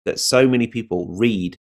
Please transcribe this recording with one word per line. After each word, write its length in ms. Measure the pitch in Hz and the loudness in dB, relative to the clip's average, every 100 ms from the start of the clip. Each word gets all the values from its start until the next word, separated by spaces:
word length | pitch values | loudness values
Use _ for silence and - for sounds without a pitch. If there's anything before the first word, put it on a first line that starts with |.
that 160 | - - | -8 -4
so 260 | - 127 131 | 0 4 4
many 200 | 123 117 | 2 -2
people 420 | 120 110 90 80 | -6 -6 -6 -6
read 480 | 90 120 104 90 - _ | 0 0 0 -4 -10 _